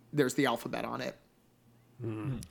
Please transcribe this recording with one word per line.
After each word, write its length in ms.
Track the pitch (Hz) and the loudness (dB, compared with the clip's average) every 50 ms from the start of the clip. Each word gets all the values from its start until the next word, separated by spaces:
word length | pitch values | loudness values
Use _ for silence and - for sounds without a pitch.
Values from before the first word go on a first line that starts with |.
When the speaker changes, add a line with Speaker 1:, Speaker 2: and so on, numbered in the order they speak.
| - - | -10 -4
Speaker 1:
there's 220 | - 147 135 127 - | 2 2 4 4 4
the 100 | - 135 | 4 4
alphabet 380 | 123 117 - - 120 117 117 117 | 4 4 2 -2 -4 -4 -4 -4
on 160 | 117 117 127 | -4 -4 -4
it. 160 | 127 127 - - _ _ _ _ _ _ _ _ _ _ - _ _ _ _ - 117 | -4 -6 -8 -10 _ _ _ _ _ _ _ _ _ _ -20 _ _ _ _ -8 -6
Speaker 2:
Mm. 360 | 113 107 110 104 135 131 - - - | -6 -4 -4 -4 -4 -4 -4 -6 -10